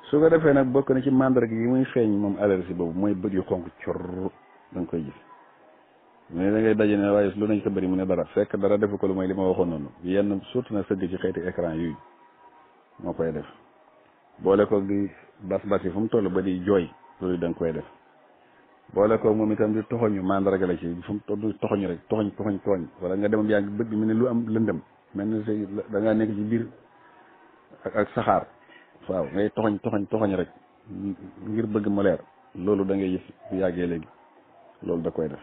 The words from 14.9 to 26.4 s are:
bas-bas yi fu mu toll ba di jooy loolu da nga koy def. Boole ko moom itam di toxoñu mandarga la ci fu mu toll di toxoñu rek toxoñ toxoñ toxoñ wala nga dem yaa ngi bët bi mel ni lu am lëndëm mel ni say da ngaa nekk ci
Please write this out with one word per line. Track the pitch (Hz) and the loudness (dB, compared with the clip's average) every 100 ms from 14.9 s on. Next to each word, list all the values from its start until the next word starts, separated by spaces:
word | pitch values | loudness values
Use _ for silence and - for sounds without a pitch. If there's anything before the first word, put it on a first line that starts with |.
| 101 98 - - _ | -2 -2 -6 -20 _
bas-bas | 95 95 101 98 | -6 -4 0 -2
yi | 92 | -2
fu | 90 | -2
mu | 110 | 0
toll | 117 95 | 0 0
ba | 92 | 0
di | 95 92 | -2 -2
jooy | 90 98 82 - - - | 2 2 0 -10 -20 -8
loolu | 92 90 | -4 -2
da | 85 | -4
nga | 80 | -2
koy | 85 | -4
def. | 78 - - _ _ _ _ _ _ _ _ - | -4 -10 -20 _ _ _ _ _ _ _ _ -6
Boole | 92 104 110 | 2 4 4
ko | 113 | 2
moom | 110 110 | 2 2
itam | 110 107 | 2 0
di | 110 104 | 0 -2
toxoñu | 117 113 98 | 0 0 0
mandarga | 92 98 98 95 92 | 0 2 2 2 0
la | 87 | -2
ci | 85 87 | -4 -8
fu | 87 | -8
mu | 104 - | -8 -6
toll | 104 | -4
di | 107 101 | -4 -4
toxoñu | 110 101 92 | -2 -2 -2
rek | 85 - | -6 -4
toxoñ | 110 104 - | -2 -2 -4
toxoñ | 107 95 | -4 -4
toxoñ | 107 95 78 - | 0 -2 -2 -8
wala | 90 95 | -6 -2
nga | 104 | 0
dem | 110 107 | 2 2
yaa | 104 | 2
ngi | 101 104 | 0 -4
bët | 113 | -4
bi | 107 | 0
mel | 110 | 0
ni | |
lu | 110 123 | 2 2
am | 117 113 | 0 0
lëndëm | 110 110 80 - _ _ - | 0 0 -2 -8 _ _ -6
mel | 101 | -4
ni | 110 | -4
say | 104 107 98 101 - | -2 -4 -4 -8 -4
da | 101 | -2
ngaa | 110 | 2
nekk | 107 107 | 2 2
ci | 104 | -2